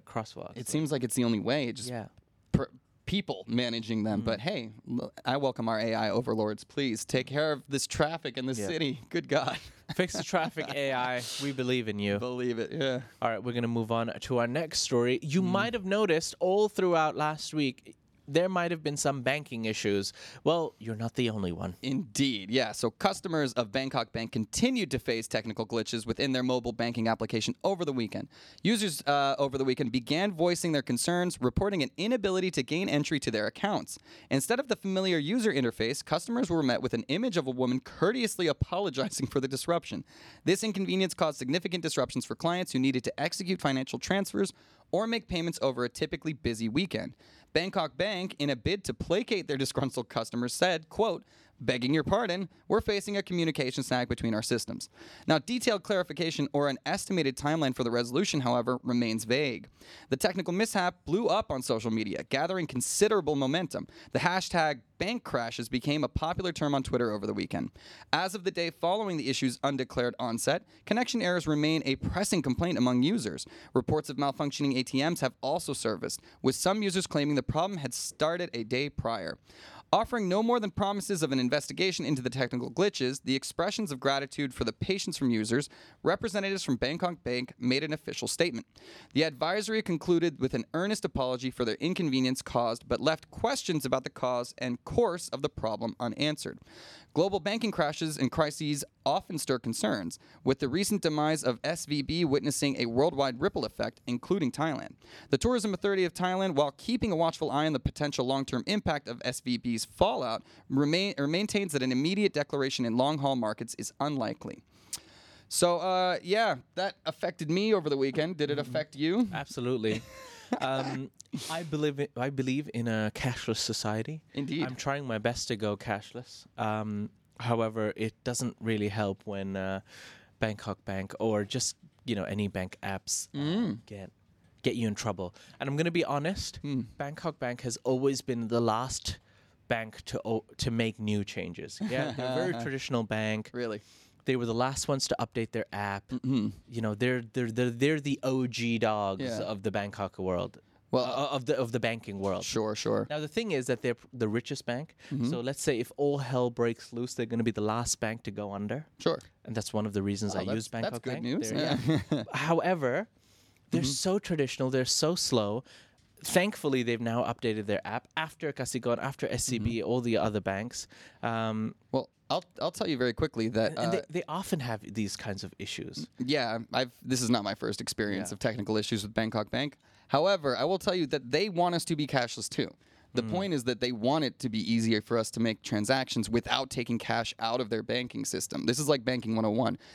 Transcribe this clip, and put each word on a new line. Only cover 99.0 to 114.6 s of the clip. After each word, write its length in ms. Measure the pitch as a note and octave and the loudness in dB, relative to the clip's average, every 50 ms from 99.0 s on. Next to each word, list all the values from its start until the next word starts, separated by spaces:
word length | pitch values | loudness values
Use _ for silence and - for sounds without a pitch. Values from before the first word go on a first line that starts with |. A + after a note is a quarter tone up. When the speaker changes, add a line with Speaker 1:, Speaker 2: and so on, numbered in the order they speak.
| _ C3+ D3+ | _ 2 2
Speaker 2:
often 220 | F#3+ - - G3 D3 | 2 0 -4 -6 -4
stir 220 | - - C3 A#2+ | 0 0 0 0
concerns, 540 | - A#2+ A2+ - - G#3+ E3 G#2 F2+ E2+ - - - - - - - | 0 -2 -2 0 0 0 0 0 -2 -6 -10 -10 -16 -20 -20 -2 0
with 140 | B2+ C3+ - | 2 2 2
the 80 | D3 B2+ C3 F3+ | 0 0 0 0
recent 220 | G3+ - G#3+ F#3 | 2 2 0 2
demise 400 | - E3 D3+ D3+ D3+ D#3 D#3+ D3 A#2+ B2+ | 2 2 2 2 2 2 2 2 2 0
of 40 | A#2+ A2 - | 0 0 -2
S 180 | C#3+ E3+ E3 - - | -4 -4 -4 -4 -4
V 100 | D3 D3 C3+ C3+ | -2 -2 -2 -2
B 20 | D#3 E3+ F3 C#3+ C#3 | 0 2 2 4 4
witnessing 380 | C#3+ G#2 C#3+ C3 - - C#3+ C3 - | 2 2 0 0 2 0 0 2 2
a 80 | B2 A#2 A2+ B2+ | 0 2 4 4
worldwide 400 | C#3+ F3 C#3 C3+ C#3 C3+ B2 A#2 D3+ | 4 4 4 2 0 0 0 0 -2
ripple 180 | G3 - F#3 A#2+ G#2+ | 0 0 0 -2 -2
effect, 260 | - - A2 A2+ - - _ - A#2+ | -2 -4 -4 -4 -4 -8 _ -4 -4
including 380 | A#2+ - - F3+ G3+ D#3 A#2+ | -4 0 0 0 2 2 0
Thailand. 420 | - - D3+ E3 C#3 A#2+ - - - - - - - - - - - | 0 0 -2 -2 -2 -4 -8 -12 -16 -20 -20 -20 -20 -20 -2 0 0
The 40 | B2+ - | 2 4
Tourism 260 | A#3+ B3+ A#3+ G3 G#3+ F#3+ - | 2 2 2 2 0 -2 0
Authority 280 | - G3+ G3 F#3+ F#3 | 0 0 2 2 0
of 80 | E3+ - | 0 0
Thailand, 380 | - F3+ F3+ F#3 F#3 F#3+ F#3+ D#3 C#3 | -2 -2 0 0 2 0 2 4 4
while 140 | D3 C#3+ - - - - | 2 2 0 -6 -4 -2
keeping 240 | A#3+ B3+ - A3 F3+ | 0 0 2 0 2
a 20 | D#3 E3+ | 2 2
watchful 260 | E3 E3 - D#3+ C#3+ B2 C#3+ | 2 0 0 -2 0 0 2
eye 80 | D#3 D#3+ | 2 2
on 40 | D3+ | 2
the 60 | B2+ - C3+ | 0 -2 -2
potential 340 | - - D3 D3 - - B2 B2+ C3+ | -2 -2 -2 -2 0 0 0 2 0
long-term 300 | C3+ C3+ - - A#2+ - - G3+ | 0 0 -2 -2 -4 -2 0 -2
impact 320 | G#3+ - F#3 D3+ C#3+ - - | 0 0 0 -2 -2 -4 -8
of 140 | A#2+ - - B2+ B2+ | -10 -6 -4 -4 -4
S 40 | - - | -4 -2
V 120 | B2 B2 A2+ | -2 -2 0
B's 260 | - B2 A#2 A2+ - | 0 -2 -2 -2 -2
fallout, 560 | - - - F3 G#3 B3 G#3+ C3 A#2 A2+ G#2+ - - - - - - | -6 0 2 2 2 4 0 -2 -2 -4 -6 -8 -12 -20 -20 -8 0
remain, 440 | C3+ C3+ D3 D3 D#3+ F#3 G3 G3+ - - | 2 4 4 4 4 2 2 0 0 -2
or 80 | C#3+ C#3+ D#3+ F#3 | 0 0 2 0
maintains 320 | G#3+ G#3+ - G3+ G3+ F3 D3 | 0 0 0 0 0 0 0
that 80 | C#3 B2+ B2+ | 0 0 2
an 40 | B2+ B2+ | 2 2
immediate 340 | C#3+ E3+ G3 G#3 G#3 F#3+ - D3 | 2 2 2 4 2 2 2 0
declaration 420 | C#3+ - - C#3 C3 C3+ - - B2 | -2 0 0 0 0 0 0 0 0
in 80 | A#2 A2 B2 C3 | 0 2 4 4
long-haul 340 | C#3+ D#3 D3 C#3 C#3 C3+ B2 A2+ G#2+ | 2 2 2 0 0 0 0 0 -2
markets 260 | A2 - A#2+ A2+ - - - | -4 -4 -8 -10 -8 -10 -10
is 60 | - - _ C#3 D3 | -10 -6 _ -4 -2
unlikely. 500 | D3 C3+ A2+ G#2+ A#2+ - - - - - | -2 -2 -2 -4 -4 -6 -10 -12 -12 -12